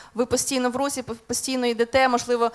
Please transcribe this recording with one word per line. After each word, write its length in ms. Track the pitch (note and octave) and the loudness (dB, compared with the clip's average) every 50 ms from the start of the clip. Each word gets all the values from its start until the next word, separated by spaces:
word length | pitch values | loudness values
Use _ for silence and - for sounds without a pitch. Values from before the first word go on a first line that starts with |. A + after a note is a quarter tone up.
| - - - | -20 -10 -4
ви 120 | G#3 B3+ | -4 -2
постійно 440 | B3 A#3+ B3+ - - C#4 C4 B3 B3 | 0 0 -2 -2 -2 -2 0 0 0
в 60 | A#3 | -2
русі, 260 | B3+ C#4 C#4 - C4 | -2 -2 -2 -4 -6
по-, 140 | A#3+ - A3+ | -8 -8 -12
постійно 520 | A#3 - - A#3+ - - C4+ C4 B3+ B3 | -14 -10 -8 -8 -6 -4 -4 -2 0 0
йдете, 400 | A#3+ A#3 A3 A#3 A#3 - C4+ C4 | 0 0 0 -2 2 4 4 4
можливо, 440 | B3+ B3 A#3+ - B3 B3 A#3 A#3 A3+ A#3 | 4 4 0 0 0 0 2 2 0 -2